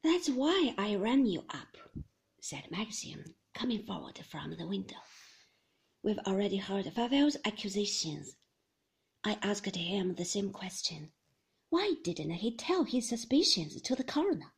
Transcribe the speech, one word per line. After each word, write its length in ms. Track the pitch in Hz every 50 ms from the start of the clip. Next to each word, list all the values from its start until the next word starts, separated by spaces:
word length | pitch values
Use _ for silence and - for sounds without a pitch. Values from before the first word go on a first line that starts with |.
"That's 280 | - 311 339 359 349 311
why 460 | 254 247 269 311 359 392 339 247 -
I 180 | - 196 208 208
rang 300 | 196 196 226 254 277 269
you 200 | 220 180 151 - -
up," 280 | - 143 - - - - - - - - - _ _ _ _ _ _ _
said 300 | - - - 135 - -
Maxim, 680 | 156 180 220 220 - - - - - - - 165 - _ _ _ _
coming 300 | - 233 247 233 208 -
forward 340 | - 190 - - - - -
from 360 | 180 - - 151 143 147 165
the 100 | 165 170
window. 300 | 165 202 190 190 - - - - - - - - - - - - _ _ _ _ _ _ _ _ _ _ _ -
"We've 160 | 208 208 -
already 380 | - 190 190 190 202 202 190
heard 280 | 196 190 - 196 196 190
Favell's 520 | - - 233 233 240 269 277 285 294 285 - -
accusations. 880 | 214 208 - - 202 190 202 208 196 - - - 160 147 147 147 - - _ _ _ _ _ _ _ _ _ _ _ _ _ _ _ _ _ -
I 160 | 214 208 214
asked 340 | - 202 208 208 - 196 -
him 400 | 180 165 170 190 202 185 185 180
the 100 | - 175
same 260 | - - 202 202 196
question. 600 | 190 - 190 185 - - - - 165 151 151 160 _ _ _ _ _ _ _ _ _ _ _ _
Why 260 | 330 339 403 415 330 - -
didn't 260 | 175 170 - 151 156
he 260 | 165 170 208 233 233
tell 280 | - - - 359 370 302
his 260 | - - 254 226 -
suspicions 720 | 233 233 - - 262 285 370 - - - 160 151 - -
to 140 | - - 254
the 80 | - 262
coroner? 500 | - - 294 330 403 339 156 135 - _